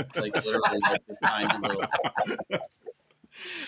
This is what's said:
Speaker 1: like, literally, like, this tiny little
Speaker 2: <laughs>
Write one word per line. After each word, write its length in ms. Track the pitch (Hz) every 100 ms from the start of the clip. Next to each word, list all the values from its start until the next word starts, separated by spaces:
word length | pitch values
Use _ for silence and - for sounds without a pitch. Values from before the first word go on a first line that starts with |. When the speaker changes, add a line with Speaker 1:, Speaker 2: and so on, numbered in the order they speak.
| -
Speaker 1:
like, 200 | - 208 -
literally, 340 | - - 208 104
like, 220 | 208 - -
this 120 | 208
tiny 400 | - - - -
little 220 | 98 98 -
Speaker 2:
<laughs> 720 | - - - - - - 196 - _ - - _ _ _ - - -